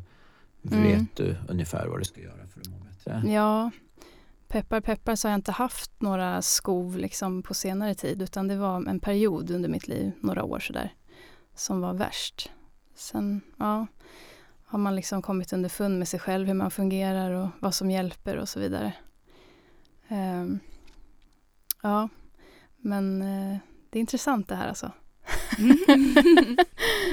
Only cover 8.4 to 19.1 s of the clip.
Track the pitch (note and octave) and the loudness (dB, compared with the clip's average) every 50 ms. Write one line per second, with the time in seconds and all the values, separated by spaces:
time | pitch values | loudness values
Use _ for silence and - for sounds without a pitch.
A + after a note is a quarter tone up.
8.4 | F#3+ G3 G3 G3 G3+ F#3+ F#3 F3+ - - F#3 F3 - G#3 G3+ G3+ A3 G#3 E3+ - | -2 -2 -2 -2 -2 -2 -2 -2 -2 -4 -4 -2 0 0 2 4 4 2 2 0
9.4 | E3 F3 F3 F3+ F3 D#3+ D#3+ E3 - - - - G3 G3 F3+ - - G3 - - | -4 -4 -2 -2 -2 -2 -4 -4 -6 -6 -4 -2 -2 -4 -4 -4 -4 -2 -2 -2
10.4 | G2 - - - - - - - - - - _ _ - - - - - - - | -4 -4 -6 -6 -6 -6 -6 -6 -8 -8 -10 _ _ -20 -20 -20 -20 -20 -20 -20
11.4 | - _ - - - - G3 F#3 F3+ F3+ F3+ F#3 G3+ - - - - - - - | -20 _ -12 -10 -6 -4 -2 -2 -2 -2 -2 -2 -4 -4 -4 -6 -8 -8 -8 -12
12.4 | - - - - - - - - _ _ - - - - - A3+ G#3 G3+ G3+ G3+ | -12 -12 -16 -20 -20 -20 -20 -20 _ _ -20 -16 -12 -8 -6 -4 -2 -2 -4 -4
13.4 | - - - - G#3+ G#3 G#3+ A3 A3+ - - - - - - - - - - - | -6 -12 -8 -4 -2 -2 -2 -2 -4 -6 -10 -20 -20 -20 -20 -20 -20 -20 -20 -20
14.4 | - - - - - - - G#3 G3+ G3 G3 F#3+ - - G3+ F#3+ - - G3 F#3 | -20 -20 -20 -20 -12 -6 -2 0 0 0 0 -2 -4 -4 -6 -4 -4 -2 -4 -4
15.4 | F3+ - G3 F#3+ F#3 F3 - - G3+ G3 F#3+ F3+ F3+ - - E3+ - G3 F#3 F#3+ | -4 -2 -2 -2 -2 -2 -2 -2 -2 0 0 -2 -2 -4 -6 -6 -4 -2 -2 0
16.4 | F#3+ G3 F#3+ F#3+ G3 F#3 - - G3 F#3+ F#3+ F#3+ F#3+ F#3+ F#3+ F#3+ F#3 F#3 F3+ F#3 | 0 0 0 0 -2 -2 -2 -2 -2 0 0 0 0 -2 -2 -2 -2 -2 -2 -4
17.4 | F#3+ F#3 - - - - F3 - F#3+ F#3+ F#3 F#3 F3+ F3 - - - G3 - - | -4 -6 -6 -4 -4 -2 -2 0 0 0 0 0 -2 -4 -8 -8 -8 -6 -6 -6
18.4 | G3+ - - - - F#3 - - G#3+ G#3 - - - - | -6 -6 -6 -4 -4 -4 -2 -4 -4 -6 -6 -10 -18 -20